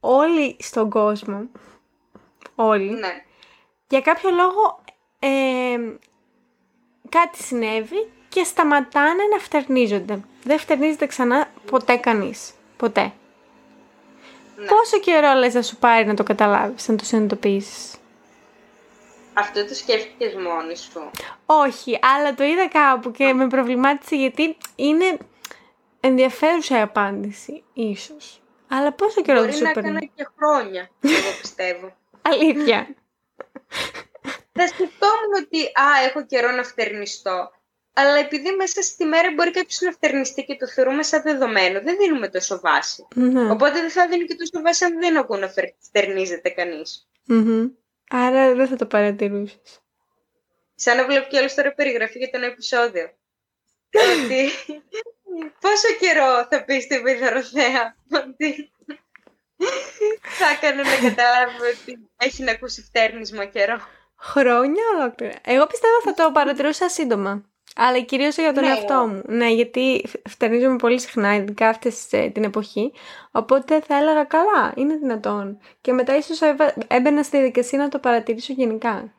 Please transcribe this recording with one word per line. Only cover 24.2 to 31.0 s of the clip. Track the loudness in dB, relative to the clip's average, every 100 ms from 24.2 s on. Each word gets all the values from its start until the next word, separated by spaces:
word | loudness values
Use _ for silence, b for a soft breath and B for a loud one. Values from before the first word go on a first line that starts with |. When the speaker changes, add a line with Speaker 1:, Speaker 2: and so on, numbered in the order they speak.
| 0 0 -2 -2 -16 -4
Speaker 1:
είναι | 0 2 2 -2 -10 B B B B B _ _
ενδιαφέρουσα | 0 4 2 2 0 0 0 0
η |
απάντηση, | 0 0 -2 -4 -10 -12 -16 -18 _
ίσως. | -6 -6 -6 -10 -20 -20 -20 _ _ _
Αλλά | -2 -2
πόσο | 0 0 0
καιρό | 2 4
Speaker 2:
Μπορεί | 4
Speaker 1:
θα | 0
σου |
Speaker 2:
να | 0
Speaker 1:
παίρνει; | 0 -2
Speaker 2:
έκανα | -6 -8
και | _ -14 _
χρόνια, | 0 2 0 -10 -12 _